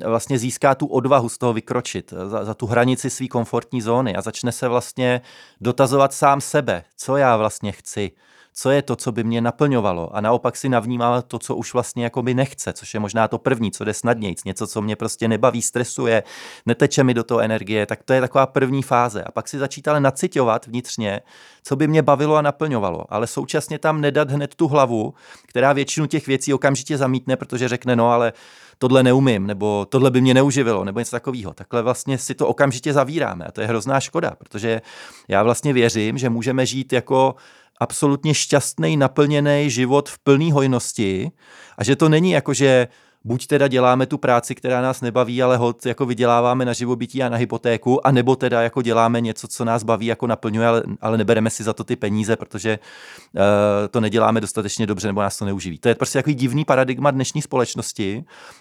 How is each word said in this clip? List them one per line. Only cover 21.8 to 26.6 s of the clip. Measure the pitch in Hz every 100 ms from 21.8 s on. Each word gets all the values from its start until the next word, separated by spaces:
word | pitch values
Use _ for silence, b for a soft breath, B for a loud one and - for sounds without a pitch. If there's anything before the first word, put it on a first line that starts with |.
| 151
mě | 156
bavilo | 143 139 151 151
a |
naplňovalo, | 147 - 156 120 98 80 -
ale | 104 117
současně | - 139 156 - 151
tam | 160 156
nedat | 147 143 143
hned | 143 143
tu | - 160
hlavu, | 147 127 113 123 B B B _
která | 123 135
většinu | 139 139 156 151
těch | 156 139
věcí | 135 -
okamžitě | 135